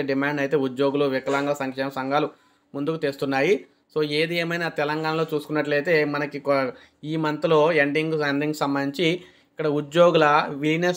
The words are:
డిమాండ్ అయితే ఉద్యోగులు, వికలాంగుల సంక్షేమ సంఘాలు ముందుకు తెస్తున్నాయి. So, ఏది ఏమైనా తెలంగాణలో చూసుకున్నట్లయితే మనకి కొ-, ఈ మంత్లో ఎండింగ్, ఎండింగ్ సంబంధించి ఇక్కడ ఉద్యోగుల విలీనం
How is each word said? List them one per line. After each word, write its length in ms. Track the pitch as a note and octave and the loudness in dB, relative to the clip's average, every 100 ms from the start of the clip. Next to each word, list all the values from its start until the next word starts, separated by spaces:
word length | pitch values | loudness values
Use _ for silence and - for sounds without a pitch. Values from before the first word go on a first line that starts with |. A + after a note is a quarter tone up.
| C#3 | 0
డిమాండ్ 300 | C3+ C#3 D3 | 0 0 -2
అయితే 140 | C#3 D3+ C3+ | 0 0 -2
ఉద్యోగులు, 400 | B2+ C#3 C#3+ C#3+ | 0 0 2 0
వికలాంగుల 420 | C3 C3+ C#3 C#3+ C#3+ | 0 -2 -2 0 -2
సంక్షేమ 260 | C3 C3 C3+ | -4 -4 -6
సంఘాలు 380 | C3+ C3 D3 D3 - _ _ _ | -4 -2 0 0 -8 _ _ _
ముందుకు 240 | C#3 C#3+ D#3+ | -6 -4 -2
తెస్తున్నాయి. 500 | D3+ C#3 C#3 C3+ D#3 A#3+ - _ _ | -4 -4 -2 0 2 0 -4 _ _
So, 100 | D3+ D3+ D3 | -4 -2 -2
ఏది 160 | D#3+ F3 | -2 -2
ఏమైనా 240 | E3 E3+ E3 D#3+ | -2 -4 -4 -2
తెలంగాణలో 460 | D3 D3+ D#3+ D#3+ D#3+ | -2 -2 -2 -2 -2
చూసుకున్నట్లయితే 640 | D3+ - D3+ C#3+ C#3+ C#3+ D#3 D3 | -4 -4 -4 0 0 2 2 2
మనకి 260 | C#3+ C#3+ C#3+ C#3 | -2 -6 -6 0
కొ-, 100 | C#3 C3 - - _ | 0 0 -8 -20 _
ఈ 100 | D3 D#3+ D#3 | -6 -2 -2
మంత్లో 340 | D3+ E3+ D#3 D#3 D#3 | 0 4 4 6 4
ఎండింగ్, 340 | C#3+ D3+ D#3+ D#3 D3 | 2 2 0 0 0
ఎండింగ్ 260 | C#3 D3+ D3+ | 0 -2 -2
సంబంధించి 440 | C#3+ C#3 C#3 C#3 E3 F3 - _ _ | -2 -2 -2 0 0 0 -8 _ _
ఇక్కడ 160 | - D#3 D3 | -4 -2 -2
ఉద్యోగుల 460 | C#3+ E3 F3 D#3+ D3 D3+ F3+ C#3 | 0 6 6 6 4 4 2 -2
విలీనం 340 | D3+ E3 F3 | 0 2 0